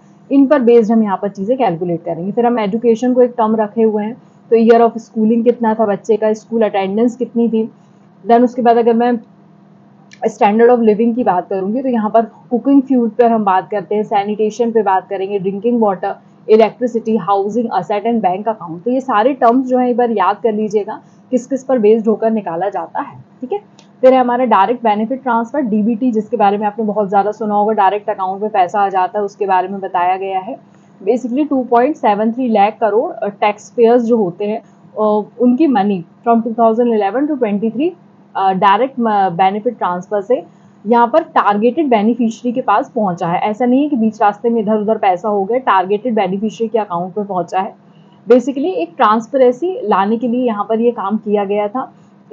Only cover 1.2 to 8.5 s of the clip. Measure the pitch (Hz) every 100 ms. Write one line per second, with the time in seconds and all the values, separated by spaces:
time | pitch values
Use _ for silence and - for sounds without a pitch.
1.2 | 202 202 196 262 214 165 180 170 175 165
2.2 | 185 233 233 233 208 220 240 226 247 254
3.2 | 247 240 220 226 208 226 220 208 208 254
4.2 | - _ - 226 226 233 233 226 - 226
5.2 | 220 233 233 233 226 220 220 196 - 214
6.2 | 220 214 - 226 208 202 190 202 240 240
7.2 | 233 233 233 226 220 - _ _ _ _
8.2 | 196 233 247